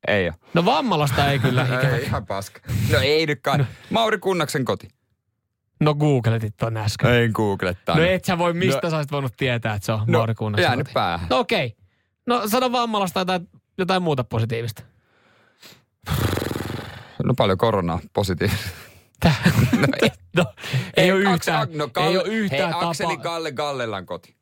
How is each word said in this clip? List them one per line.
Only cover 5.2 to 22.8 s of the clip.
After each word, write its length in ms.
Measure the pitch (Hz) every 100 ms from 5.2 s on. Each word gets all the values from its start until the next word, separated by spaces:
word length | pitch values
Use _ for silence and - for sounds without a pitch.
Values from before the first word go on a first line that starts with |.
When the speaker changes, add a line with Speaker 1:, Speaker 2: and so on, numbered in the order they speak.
| _ _ _ _ _ _
Speaker 2:
No 120 | 151
googletit 640 | 147 151 135 113 117 110 -
ton 200 | 117 110
äsken. 380 | 107 - 123
Speaker 1:
En 160 | 120 117
googlettanut. 680 | 104 107 98 92 92 - 87
Speaker 2:
No 60 | 170
et 140 | 185
sä 140 | - 175
voi, 140 | 175
mistä 280 | 170 175 135
Speaker 1:
No. 80 | 175
Speaker 2:
sä 60 | 160
olisit 160 | 143
voinut 200 | 143 135 -
tietää, 380 | 135 120 113
että 120 | 107 -
se 60 |
on 80 | 110 110
Speaker 1:
No, 120 | 120
Speaker 2:
Mauri 160 | 113
Kunnaksen 280 | 113 110 104
Speaker 1:
jää 140 | 175 123
nyt 100 | 147
Speaker 2:
koti? 80 |
Speaker 1:
päähän. 320 | - 101 85 85
Speaker 2:
No 80 | 254
okei. 380 | 254 214 131 - _ _ _ _ -
No 220 | - 214
sano 240 | 226 254
Vammalasta 480 | 247 233 214 190 190
jotain, 280 | 185 185 175 - _ -
jotain 240 | 170 185
muuta 220 | 175 139
positiivista. 580 | 120 117 113 117 117 - - _ _ _ _ _ _ _ - - _ _ - - - - - - - - - - - -
Speaker 1:
No 100 | - 123
paljon 220 | 110 95
koronaa 420 | 117 104 87 85 -
positiivista. 560 | - 98 87 - 101 - - - - _ _
Speaker 2:
Tää. 140 | 170 139
Speaker 1:
<laughs> 360 | - - - -
No 60 | - -
ei. 80 | -
Speaker 2:
<laughs> 60 | - - 165
No, 80 | 175 - - 131 185 -
ei 80 |
Speaker 1:
Ei, 80 | 185
Speaker 2:
oo 60 | 190
Speaker 1:
Aksel-, 140 | 196
Speaker 2:
yhtään, 340 | 175 - 156 -
Speaker 1:
no 160 | 156 147
Kalle-, 220 | - 156
Speaker 2:
ei 60 | 185
oo 60 |
yhtään 480 | 180 220 202 139 175
Speaker 1:
hei, 80 | 165